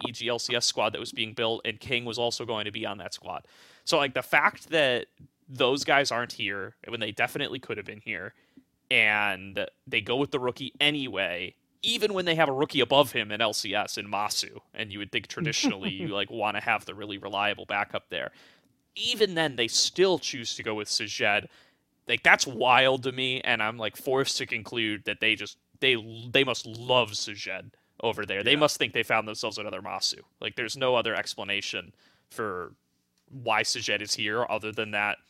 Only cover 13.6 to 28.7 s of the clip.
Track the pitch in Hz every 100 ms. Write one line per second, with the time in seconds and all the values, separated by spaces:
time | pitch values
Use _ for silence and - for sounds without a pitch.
13.6 | 101 104 95 - 101 101 104 - 98 107
14.6 | - 104 107 101 98 113 - - 160 -
15.6 | 285 - 95 190 170 101 101 117 104 101
16.6 | 120 107 - 98 104 101 101 101 104 95
17.6 | 98 101 104 104 - 82 64 - - _
18.6 | _ _ _ 202 226 226 202 165 156 120
19.6 | 113 - - - 190 165 - 131 113 -
20.6 | 113 107 104 - 107 - 110 104 - -
21.6 | _ _ _ _ - 120 165 202 143 113
22.6 | 123 123 131 131 131 127 131 127 - 113
23.6 | 107 117 107 - 139 131 131 - 123 117
24.6 | 104 120 110 104 107 104 110 101 104 -
25.6 | _ _ 135 117 113 113 120 135 135 117
26.6 | 117 113 123 127 107 107 - 101 95 92
27.6 | 101 - _ - 113 104 101 98 110 147
28.6 | 147